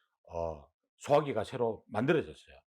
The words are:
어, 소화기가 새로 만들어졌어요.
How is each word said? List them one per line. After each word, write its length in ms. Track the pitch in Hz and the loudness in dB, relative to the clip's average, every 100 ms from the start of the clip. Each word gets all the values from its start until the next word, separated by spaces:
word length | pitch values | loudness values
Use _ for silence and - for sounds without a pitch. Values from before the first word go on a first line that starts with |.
| _ _ - | _ _ -10
어, 360 | 85 82 78 71 _ _ _ | -4 -4 -6 -12 _ _ _
소화기가 440 | - 143 147 113 | 2 2 2 -2
새로 400 | 98 131 117 104 - | -4 -2 -2 -2 -6
만들어졌어요. 680 | 107 131 160 101 76 - - | -2 2 2 0 -8 -20 -20